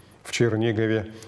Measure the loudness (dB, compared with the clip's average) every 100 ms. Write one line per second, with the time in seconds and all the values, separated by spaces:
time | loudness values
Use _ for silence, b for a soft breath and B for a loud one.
0 | B B -8 2 2 2 0 2 2 0
1 | -2 B